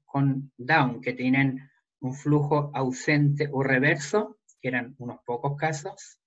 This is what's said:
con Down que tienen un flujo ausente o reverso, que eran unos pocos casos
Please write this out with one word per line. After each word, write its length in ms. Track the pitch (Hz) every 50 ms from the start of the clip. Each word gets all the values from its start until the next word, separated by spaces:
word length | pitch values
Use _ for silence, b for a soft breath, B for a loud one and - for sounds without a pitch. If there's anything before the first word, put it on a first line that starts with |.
| _
con 480 | _ - 139 139 139 135 139 139 - _
Down 440 | - 123 135 160 156 131 123 117 -
que 120 | - 123
tienen 580 | - - 127 127 131 135 135 135 127 - B B B B B _ _ -
un 120 | 135 127
flujo 600 | 135 - - 147 147 147 143 143 156 147 143 143 -
ausente 720 | 127 135 127 131 - - 156 151 147 147 143 143 143 151 147
o 100 | 139 131
reverso, 800 | 135 131 131 127 139 151 170 170 - - - 214 214 - - _ _ _ _ _
que 60 | -
eran 300 | 127 127 120 117 - - -
unos 220 | 120 120 110 - _
pocos 320 | - 120 120 - 143 143
casos 640 | - 160 160 151 - - 185 - - - - - _ _